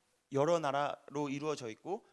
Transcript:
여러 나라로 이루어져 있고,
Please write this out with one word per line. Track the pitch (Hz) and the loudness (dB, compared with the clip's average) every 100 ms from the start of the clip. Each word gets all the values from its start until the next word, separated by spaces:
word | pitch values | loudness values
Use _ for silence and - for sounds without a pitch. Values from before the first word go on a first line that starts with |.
| _ _ _ | _ _ _
여러 | 135 151 170 | 2 4 4
나라로 | 147 139 143 - - 147 147 | 2 0 0 -4 -8 -6 -4
이루어져 | 139 156 143 123 | -4 -4 -4 -6
있고, | 107 147 208 - | -10 -8 -8 -10